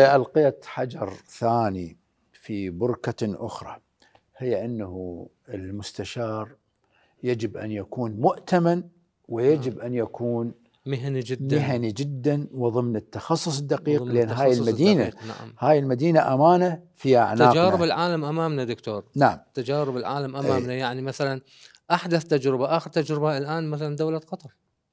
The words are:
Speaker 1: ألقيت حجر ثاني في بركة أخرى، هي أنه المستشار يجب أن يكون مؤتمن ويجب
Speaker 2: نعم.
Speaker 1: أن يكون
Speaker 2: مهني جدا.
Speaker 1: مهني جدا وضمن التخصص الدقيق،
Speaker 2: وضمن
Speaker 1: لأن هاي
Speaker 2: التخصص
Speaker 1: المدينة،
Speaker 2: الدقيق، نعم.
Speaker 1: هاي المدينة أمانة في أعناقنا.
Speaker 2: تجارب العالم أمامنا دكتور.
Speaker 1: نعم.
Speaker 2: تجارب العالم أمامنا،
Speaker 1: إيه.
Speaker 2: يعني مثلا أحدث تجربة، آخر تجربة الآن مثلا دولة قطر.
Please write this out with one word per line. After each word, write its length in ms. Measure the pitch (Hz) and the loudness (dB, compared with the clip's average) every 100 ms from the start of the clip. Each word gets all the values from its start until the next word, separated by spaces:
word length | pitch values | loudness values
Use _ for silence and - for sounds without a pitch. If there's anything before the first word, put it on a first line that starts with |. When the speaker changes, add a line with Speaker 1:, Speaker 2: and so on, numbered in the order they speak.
| 135 | 10
Speaker 1:
ألقيت 500 | 139 120 156 143 - - | 6 2 2 2 0 -8
حجر 460 | - 127 156 98 95 - - | -8 -8 -6 -10 -10 -18 -4
ثاني 580 | 117 117 110 95 85 82 _ _ _ | 0 0 0 -4 -8 -14 _ _ _
في 380 | _ - 104 95 | _ -10 -8 -6
بركة 760 | 87 123 117 - - 110 95 92 | -4 -4 -2 -6 -4 -6 -6 -10
أخرى، 300 | - - - _ _ _ _ _ - | -12 -14 -18 _ _ _ _ _ -10
هي 280 | 127 101 | -4 -4
أنه 600 | 113 113 95 92 90 85 - _ - | -4 -8 -8 -10 -10 -12 -16 _ -14
المستشار 1000 | 104 95 104 104 - 95 127 113 110 104 - _ _ _ _ _ _ | -12 -10 -12 -12 -12 -10 -8 -6 -6 -10 -16 _ _ _ _ _ _
يجب 340 | 123 120 110 - | -4 -4 -4 -6
أن 140 | 107 | -8
يكون 420 | 104 95 120 117 | -8 -8 -8 -6
مؤتمن 720 | 104 156 - - 180 170 175 170 _ _ _ - | 0 0 0 0 2 4 2 -4 _ _ _ -8
ويجب 480 | 117 127 156 127 107 | 0 2 2 0 -6
Speaker 2:
نعم. 100 | 120 | -6
Speaker 1:
أن 80 | |
يكون 580 | 123 110 - 120 117 117 - _ _ 135 | -4 -4 -4 -4 -2 -4 -8 _ _ -8
Speaker 2:
مهني 340 | 131 139 131 | -6 -4 -4
جدا. 360 | 117 127 135 147 | -4 -6 0 0
Speaker 1:
مهني 360 | 135 127 117 | 2 0 -2
جدا 560 | 101 143 135 143 147 147 | -4 -6 -2 0 0 -2
وضمن 420 | 131 120 117 120 107 | -2 0 2 0 -2
التخصص 640 | - 107 - 160 170 143 | -6 -10 -2 -2 0 -4
الدقيق، 440 | 143 147 160 113 | -2 -2 0 0
Speaker 2:
وضمن 120 | 123 | 2
Speaker 1:
لأن 140 | 120 113 | 2 2
هاي 180 | 117 135 | 2 4
Speaker 2:
التخصص 220 | 123 113 | 4 2
Speaker 1:
المدينة، 360 | 107 185 185 | 4 4 4
Speaker 2:
الدقيق، 200 | 101 - 110 | 2 -4 -14
نعم. 280 | 107 113 - | -14 -16 -2
Speaker 1:
هاي 200 | 123 156 | 4 4
المدينة 560 | 135 127 165 160 - | 4 0 4 4 4
أمانة 480 | 135 156 180 180 165 - _ | 6 6 6 4 -2 -10 _
في 220 | 135 123 | 4 6
أعناقنا. 340 | 104 113 123 | 6 6 6
Speaker 2:
تجارب 300 | 147 185 185 | 8 4 4
العالم 420 | 165 139 175 165 | 2 0 0 -2
أمامنا 400 | 147 160 165 143 | -2 -2 -2 -2
دكتور. 400 | 120 117 - 104 - 139 | -4 -6 -6 -8 -6 4
Speaker 1:
نعم. 220 | 131 85 - | 4 4 -6
Speaker 2:
تجارب 420 | - 120 143 139 123 | -8 -4 -2 -2 -4
العالم 400 | 107 143 135 135 | -4 -4 -6 -4
أمامنا، 360 | 139 131 123 | -2 0 -2
Speaker 1:
إيه. 60 | 127 | -4
Speaker 2:
يعني 240 | 127 127 | -4 -4
مثلا 380 | 135 - 139 131 - _ - _ - | -8 -4 -4 -4 -10 _ -20 _ -2
أحدث 340 | 160 180 165 | -2 0 -2
تجربة، 520 | 151 147 131 131 135 165 | 0 0 0 0 0 -2
آخر 140 | 160 | -2
تجربة 480 | 165 143 147 151 139 | -4 -2 -2 -2 -2
الآن 320 | 139 165 156 | -4 -4 -4
مثلا 260 | 147 151 147 | -6 -6 -4
دولة 220 | 156 160 | -2 -4
قطر. 320 | 156 185 151 - _ _ _ | -6 -14 -14 -20 _ _ _